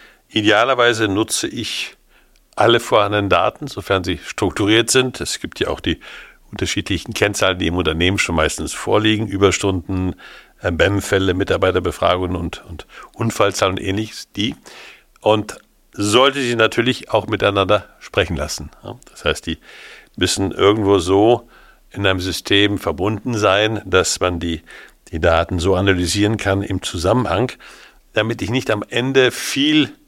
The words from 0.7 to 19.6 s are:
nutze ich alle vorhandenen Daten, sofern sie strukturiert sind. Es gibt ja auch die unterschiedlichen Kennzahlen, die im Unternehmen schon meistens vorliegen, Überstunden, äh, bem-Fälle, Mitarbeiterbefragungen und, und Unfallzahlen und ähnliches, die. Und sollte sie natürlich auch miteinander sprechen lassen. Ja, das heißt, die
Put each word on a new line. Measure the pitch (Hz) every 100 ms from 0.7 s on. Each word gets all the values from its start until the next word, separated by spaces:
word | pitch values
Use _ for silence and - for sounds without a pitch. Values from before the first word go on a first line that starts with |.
| 127 120 113 110
nutze | 98 110 - -
ich | 123 104 - - - _ _ _ _ _ -
alle | 107 117
vorhandenen | - 117 104 104 101
Daten, | 90 104 - 143
sofern | - - 98
sie | 90 80
strukturiert | - - 98 - 101 110 117
sind. | 131 127 -
Es | - -
gibt | - -
ja | -
auch | 78
die | - 80 - - - _ -
unterschiedlichen | - 95 - - 92 -
Kennzahlen, | - 104 98 95 90
die | 87
im | 87
Unternehmen | 82 80 90 98
schon | -
meistens | 80 76 - 76
vorliegen, | - - 104 110 107 104
Überstunden, | 98 98 90 101 92 - 92 92 87 - - - _
äh, | 98
bem-Fälle, | 82 87 101 - 98 95
Mitarbeiterbefragungen | 92 98 87 92 90 87 - 87 90 92
und, | 87 85 -
und | - 82 - - -
Unfallzahlen | - 113 - 101 92 98 92
und |
ähnliches, | - 98 107 - -
die. | - 110 - - - - - _ _
Und | 107 107 104 - _ _ _
sollte | - 101 113 139 139
sie | 123 117
natürlich | 110 - 117 123 -
auch | 110 95
miteinander | 104 104 101 92 101 - _
sprechen | - - 87 80
lassen. | 76 - 73 -
Ja, | - - -
das | -
heißt, | - 73 -
die | 80